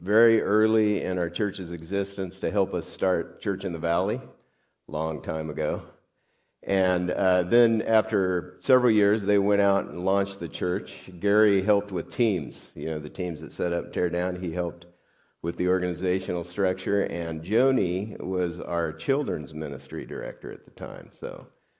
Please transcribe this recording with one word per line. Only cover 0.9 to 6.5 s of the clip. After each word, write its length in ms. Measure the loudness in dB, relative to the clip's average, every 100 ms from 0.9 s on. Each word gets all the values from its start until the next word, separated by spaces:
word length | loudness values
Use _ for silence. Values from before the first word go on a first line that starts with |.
| 0
in 160 | -2 -2
our 120 | -2
church's 400 | -2 -4 -4 -8
existence 720 | -8 -4 -4 -2 -4 -8 -4
to 100 | -2
help 240 | 0 0
us 120 | -2 -6
start 540 | -2 0 2 -2 -6
Church 240 | -4 -2
in 80 | -4
the 60 | -4
Valley, 420 | 0 0 0 -2 -8 -20 _ _ _ _ -8
long 340 | -4 -4 -4
time 260 | -4 -4 -4
ago. 340 | -4 -2 -4 -8 -20 _ _ _ _ _